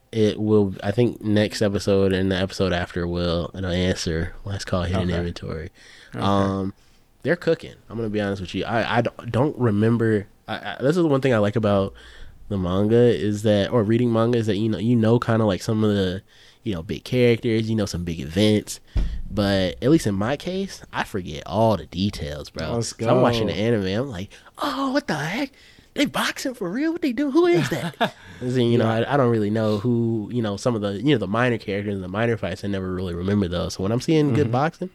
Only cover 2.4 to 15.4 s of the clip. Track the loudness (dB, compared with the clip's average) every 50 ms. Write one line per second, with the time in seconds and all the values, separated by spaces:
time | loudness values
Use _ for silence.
2.4 | -2 -2 -2 -2 0 0 0 -2 -2 -4 -4 -4 -4 -2 -2 -2 0 0 0 -2
3.4 | -2 -4 -6 -6 -4 -2 0 0 0 0 0 -2 -2 -2 -2 -2 -2 -4 -8 -10
4.4 | -10 -8 -8 -8 -6 -4 -2 -2 -2 0 -2 -2 0 0 -2 -2 -4 -4 -8 -8
5.4 | -10 -10 -10 -10 -10 -12 -16 -20 -20 -20 -20 -20 -20 -14 -8 -4 0 0 2 2
6.4 | 2 0 0 -2 -4 -6 -8 _ _ -20 _ _ _ _ _ _ -4 -2 -2 0
7.4 | 0 -2 -2 -2 -4 -12 -18 -20 _ -12 -8 -6 -6 -4 -2 -2 -2 -2 -2 -4
8.4 | -6 -6 -4 -4 -4 -2 -2 -2 0 0 0 0 0 -2 -6 -8 -8 -4 0 0
9.4 | 0 0 0 0 0 2 4 4 4 2 2 2 2 2 2 0 -2 -6 _ _
10.4 | _ -10 -10 -8 -8 -10 -8 -2 0 2 2 2 2 2 2 2 2 2 2 2
11.4 | 2 2 0 0 2 2 2 2 2 0 -4 -12 -20 -20 -18 -18 -18 -18 -18 -20
12.4 | -10 -6 -4 -2 -2 0 0 0 2 4 4 6 6 6 4 2 0 -2 -2 0
13.4 | 2 2 4 4 2 2 0 0 2 2 2 2 2 2 2 2 2 2 2 2
14.4 | 0 0 0 0 0 0 -2 0 0 2 4 4 4 4 4 4 2 2 2 2